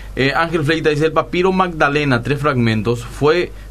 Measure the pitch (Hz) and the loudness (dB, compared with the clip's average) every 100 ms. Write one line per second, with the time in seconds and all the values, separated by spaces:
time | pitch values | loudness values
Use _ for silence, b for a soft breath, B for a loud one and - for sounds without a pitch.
0 | B - 135 139 165 165 147 160 156 147 | B -2 0 0 0 0 0 0 2 2
1 | 160 156 - 175 180 190 185 160 147 147 | 2 0 0 0 2 2 0 0 0 2
2 | 147 120 120 139 147 135 117 110 104 120 | 2 0 0 -2 0 2 2 2 0 -4
3 | - - 143 175 170 B B | -6 0 2 2 0 B B